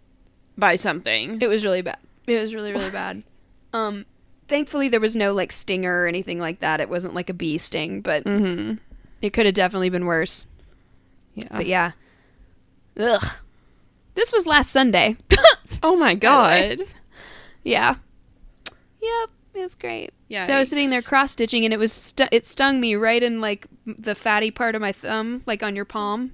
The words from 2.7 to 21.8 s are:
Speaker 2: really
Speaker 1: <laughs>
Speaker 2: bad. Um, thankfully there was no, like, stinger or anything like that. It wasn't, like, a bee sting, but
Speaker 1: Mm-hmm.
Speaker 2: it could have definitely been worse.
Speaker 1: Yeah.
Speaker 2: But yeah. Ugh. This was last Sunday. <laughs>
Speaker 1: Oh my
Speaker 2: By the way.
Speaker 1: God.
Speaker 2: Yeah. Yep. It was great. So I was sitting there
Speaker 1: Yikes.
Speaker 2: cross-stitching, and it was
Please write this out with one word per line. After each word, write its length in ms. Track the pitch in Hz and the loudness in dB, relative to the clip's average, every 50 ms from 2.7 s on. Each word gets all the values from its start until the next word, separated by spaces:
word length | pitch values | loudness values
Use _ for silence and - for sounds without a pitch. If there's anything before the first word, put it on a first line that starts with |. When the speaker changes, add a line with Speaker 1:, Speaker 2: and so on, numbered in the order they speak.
Speaker 2:
really 180 | 202 - 196 190 | -6 -6 -6 -6
Speaker 1:
<laughs> 20 | |
Speaker 2:
bad. 320 | 196 196 185 190 190 208 - _ _ _ _ _ _ _ _ _ - | -6 -8 -8 -10 -10 -12 -16 _ _ _ _ _ _ _ _ _ -6
Um, 320 | 226 220 208 208 202 - _ _ _ _ _ - _ _ | -4 -4 -4 -6 -8 -12 _ _ _ _ _ -20 _ _
thankfully 400 | - 294 294 294 - - 285 277 | -2 -2 -2 -2 -2 -2 -2 0
there 120 | 262 240 220 | 2 2 2
was 140 | 220 220 226 | 0 0 0
no, 160 | 226 202 202 202 | 0 0 0 0
like, 180 | 196 175 - | 0 -2 -4
stinger 520 | - - - - 190 185 185 180 180 175 175 | -6 -10 -6 -4 -4 -2 -2 -2 0 0 0
or 40 | |
anything 320 | 170 170 185 180 - 170 175 | 0 -2 -4 -6 -6 -6 -6
like 200 | 170 160 165 - | -6 -6 -6 -4
that. 180 | - 160 156 156 | -2 -2 -2 -2
It 80 | 135 101 | -2 -4
wasn't, 240 | 175 175 180 175 - | -4 -6 -6 -6 -8
like, 140 | 175 170 - | -8 -8 -8
a 40 | 180 | -8
bee 240 | 175 175 160 151 | -6 -4 -4 -4
sting, 420 | 170 - - - 160 156 - 190 202 | -4 -4 -4 -6 -6 -6 -6 -6 -6
but 220 | 208 220 208 - - | -4 -2 -2 -2 0
Speaker 1:
Mm-hmm. 520 | 202 202 208 202 185 175 185 208 220 220 - - - - - - - - - | 0 0 0 0 0 -2 -4 -6 -6 -8 -10 -12 -18 -20 -20 -20 -20 -12 -6
Speaker 2:
it 100 | - 202 - | -6 -4 0
could 120 | 240 220 | 2 2
have 80 | 202 190 | 2 2
definitely 340 | 202 185 180 196 190 185 185 | 2 0 0 0 0 -2 0
been 160 | 180 175 180 | 0 -2 -2
worse. 400 | 175 165 160 170 - - - - - - - - - - - _ _ _ - _ _ _ _ _ _ - | 0 0 0 0 -2 -2 -4 -4 -6 -10 -20 -20 -20 -20 -20 _ _ _ -20 _ _ _ _ _ _ -16
Speaker 1:
Yeah. 140 | 214 220 - | -14 -14 -10
Speaker 2:
But 140 | - 214 165 | -8 -6 -4
yeah. 260 | - 185 180 170 175 - _ _ _ _ _ _ _ _ _ - _ _ _ _ _ _ _ _ _ - | -2 0 0 0 -2 -4 _ _ _ _ _ _ _ _ _ -20 _ _ _ _ _ _ _ _ _ -6
Ugh. 280 | - 214 240 226 202 - - - - - - _ _ _ _ _ _ _ _ _ _ _ _ - | -2 0 2 2 2 0 -2 -8 -10 -16 -20 _ _ _ _ _ _ _ _ _ _ _ _ -2
This 160 | 359 466 - | 0 0 2
was 160 | 480 427 349 | 4 2 4
last 240 | 311 302 294 - - | 4 4 4 4 4
Sunday. 460 | - 269 269 240 190 175 - 214 226 - - - | 4 4 4 6 4 4 4 2 2 0 2 2
<laughs> 80 | 381 - - 640 - - - - - - - | 4 8 8 8 8 6 0 -12 -8 -2 2
Speaker 1:
Oh 120 | 320 370 | 2 4
my 180 | 349 302 226 247 | 4 4 4 4
Speaker 2:
By 40 | 208 | 4
the 80 | 214 233 277 | 4 6 6
way. 380 | 269 226 160 170 180 190 214 240 | 6 6 6 6 4 2 2 -2
Speaker 1:
God. 100 | 302 392 - - - - _ - - - - - - - - - - - | -6 -8 -12 -14 -20 -20 _ -20 -20 -20 -20 -20 -20 -20 -20 -18 -8 -2
Speaker 2:
Yeah. 320 | - 226 208 226 247 - - - _ _ _ _ _ _ _ - - _ _ - - - _ _ _ _ - | 0 2 2 2 2 0 -2 -6 _ _ _ _ _ _ _ -20 -20 _ _ -12 -12 -12 _ _ _ _ -8
Yep. 280 | 440 453 466 466 453 - _ _ _ _ - | -6 -4 -2 -2 -4 -6 _ _ _ _ -12
It 40 | 381 | -10
was 140 | 370 359 - | -10 -10 -10
great. 360 | - - - - - - - - _ _ - | -10 -10 -10 -10 -10 -12 -14 -18 _ _ -12
So 80 | 220 196 180 - 277 | -8 -6 -2 0 2
I 60 | 269 | 2
was 100 | 269 262 | 2 2
sitting 200 | 320 294 285 269 | 2 0 2 2
there 120 | 254 247 | 0 -2
Speaker 1:
Yikes. 40 | 233 | -2
Speaker 2:
cross-stitching, 580 | - 285 269 277 269 - - 233 220 254 233 226 | 0 2 2 2 2 0 -2 -2 0 0 0 2
and 80 | 220 220 | 2 0
it 40 | |
was 140 | 214 | 0